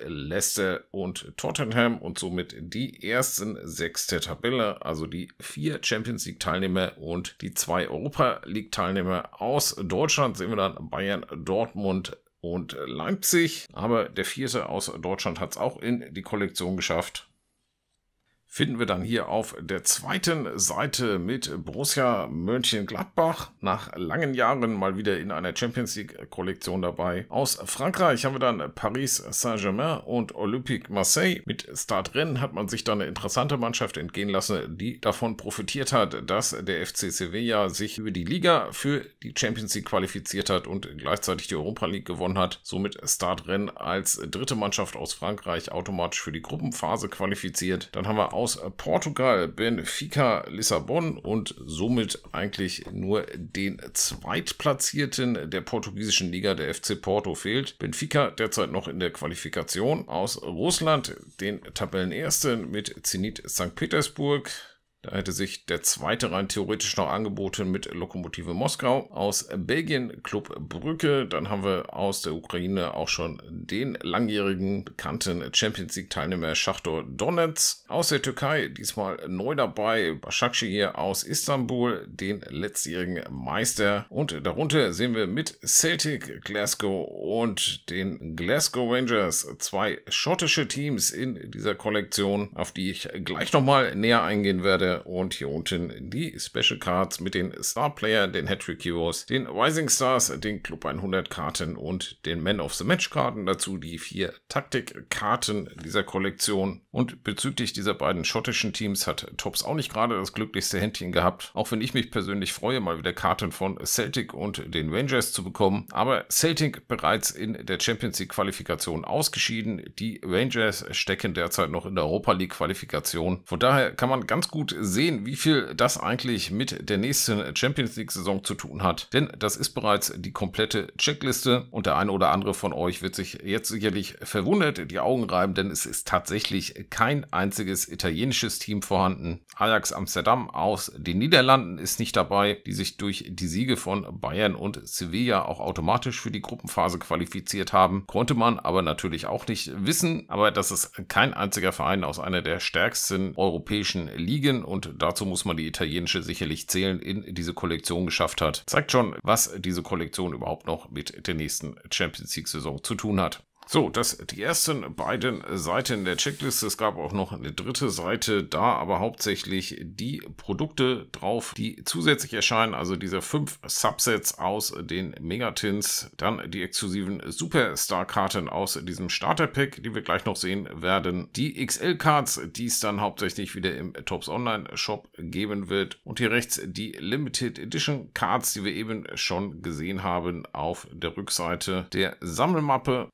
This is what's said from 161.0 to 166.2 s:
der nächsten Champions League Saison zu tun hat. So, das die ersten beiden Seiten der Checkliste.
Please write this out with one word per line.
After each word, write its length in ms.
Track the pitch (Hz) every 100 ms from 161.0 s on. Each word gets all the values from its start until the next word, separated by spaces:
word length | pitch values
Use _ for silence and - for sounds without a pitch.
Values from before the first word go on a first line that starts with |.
| - - -
der 80 |
nächsten 420 | 82 78 - 76 - -
Champions 420 | - 85 - 76
League 140 | - -
Saison 340 | 76 73 69
zu 120 | -
tun 260 | 104 107 98
hat. 240 | 87 - - _ -
So, 220 | - 117
das 280 | 117 123 -
die 240 | 147 -
ersten 540 | 117 165 - 143 73 -
beiden 460 | 73 123 127 107 -
Seiten 520 | 92 78 101 127 113
der 120 | 92
Checkliste. 500 | 87